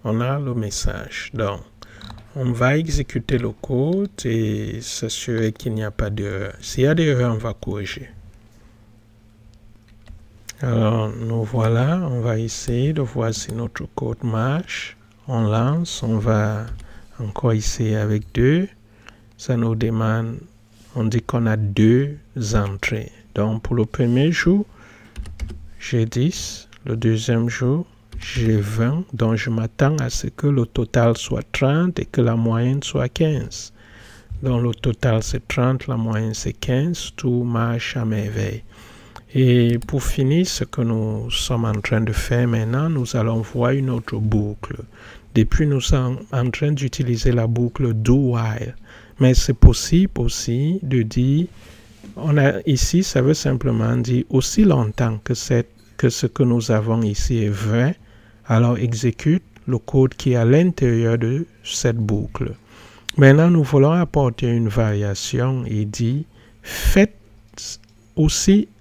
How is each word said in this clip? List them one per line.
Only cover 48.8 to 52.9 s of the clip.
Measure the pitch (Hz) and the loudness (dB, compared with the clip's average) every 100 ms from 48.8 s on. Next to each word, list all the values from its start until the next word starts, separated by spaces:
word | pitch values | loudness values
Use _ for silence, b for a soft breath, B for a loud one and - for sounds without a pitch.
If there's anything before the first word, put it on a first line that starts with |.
| B B B - | B B B 2
Mais | 131 | 4
c'est | 127 - | 4 2
possible | 127 - 117 - 170 190 - | 8 8 8 2 2 2 0
aussi | 117 - - 120 147 190 | -2 -2 -2 0 0 -2
de | 147 127 | 0 0
dire, | 110 123 127 147 175 B B B B B - - | 0 0 2 2 0 B B B B B -18 -6
on | 151 147 | 0 4
a | 139 - - | 2 2 0
ici, | 131 - | 2 4